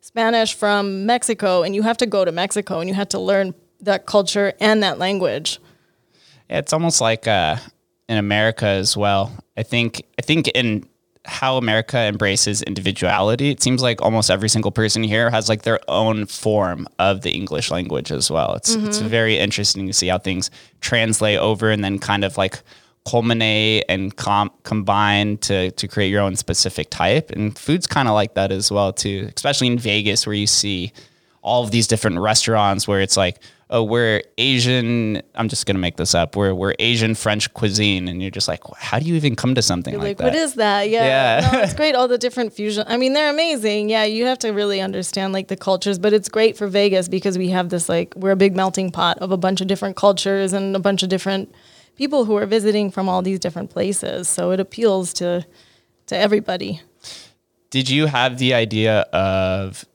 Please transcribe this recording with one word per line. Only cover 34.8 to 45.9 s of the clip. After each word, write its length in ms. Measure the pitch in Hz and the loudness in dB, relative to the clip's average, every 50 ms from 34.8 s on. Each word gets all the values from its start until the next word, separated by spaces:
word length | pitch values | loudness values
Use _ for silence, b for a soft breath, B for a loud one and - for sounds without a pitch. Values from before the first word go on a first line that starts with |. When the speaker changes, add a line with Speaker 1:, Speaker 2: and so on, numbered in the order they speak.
| 117 117 120 117 113 110 107 82 - _ _ | 0 0 0 -2 -2 -2 -4 -6 -8 _ _
Speaker 2:
I'm 140 | - 113 107 | -4 -4 -4
just 160 | - - - | -4 -4 -4
gonna 140 | - 98 95 | -2 -2 0
make 180 | 90 87 82 - | 0 -2 -2 -2
this 180 | 85 - - | -2 0 2
up, 220 | 87 85 80 - 98 | 2 2 0 0 0
"We're, 160 | 101 98 95 | 0 0 0
we're 220 | 90 95 98 - - | 0 -2 -2 0 0
Asian 340 | - 117 120 113 113 110 110 | 2 2 2 2 2 0 0
French 380 | - - 110 104 104 - - _ | -2 0 -2 0 0 -2 -6 _
cuisine." 540 | - - 110 95 107 107 104 98 92 90 87 | -2 -2 0 0 2 2 2 2 0 -2 -4
And 140 | 85 90 | -6 -6
you're 100 | 92 98 | -8 -8
just 160 | 87 95 - - | -6 -4 -4 -4
like, 140 | 82 - - - - - | -4 -8 -10 -18 -18 -14
"How 220 | - - - 117 | -8 -4 -2 -2
do 60 | 156 | 0
you 100 | 165 170 | 0 0
even 200 | 160 147 139 113 | 0 2 0 -2
come 180 | - - 127 131 | 0 0 0 0
to 60 | 123 | 2
something 300 | 110 - 92 87 - - - | 0 0 -2 -2 -4 -6 -6
Speaker 1:
You're 40 | - | -4
Speaker 2:
like 60 | - 202 | -4 -4
Speaker 1:
like, 60 | 202 - | -4 0
Speaker 2:
that?" 40 | - | 0
Speaker 1:
"What 120 | 247 - | 0 2
is 180 | 320 330 294 - | 0 -2 -2 -2
that?" 360 | 254 220 208 202 202 202 214 | 0 2 2 2 2 2 2
Yeah. 520 | 220 233 226 226 131 135 135 123 113 131 | 2 2 2 4 4 4 4 4 4 4
Speaker 2:
Yeah. 80 | 170 - | 4 4
Speaker 1:
No, 80 | - 262 | 4 2
it's 140 | 214 180 - | 2 0 0
great. 220 | - 302 311 285 | 0 0 2 4
All 120 | 247 254 247 | 2 2 2
the 100 | 247 233 | 2 0
different 360 | 233 247 233 254 240 214 - | -2 -2 -2 -2 -4 -4 -4
fusion. 320 | - 208 208 208 208 214 - | -4 -4 -2 -2 -2 -2 -2
I 80 | 226 | 0
mean, 160 | 240 254 262 | 0 2 2
they're 180 | 269 294 302 294 | 2 2 2 2
amazing. 600 | 285 302 330 339 311 262 214 220 208 214 208 214 | 2 2 0 0 0 0 0 0 0 0 0 2
Yeah. 160 | 220 220 214 | 2 2 2
You 200 | 214 214 220 240 254 | 2 0 0 0 0
have 120 | 254 247 | 0 -2
to 120 | - 226 | -2 -4
really 280 | 214 202 208 202 202 190 | -2 0 0 0 0 0
understand, 540 | 190 190 190 196 185 - - 196 190 190 190 | -2 -2 -4 -4 -6 -4 -4 -4 -4 -2 -2
like, 160 | 196 190 - | -4 -4 -6
the 80 | 196 190 | -8 -6
cultures, 420 | - 190 190 185 185 202 | 0 0 0 0 0 -2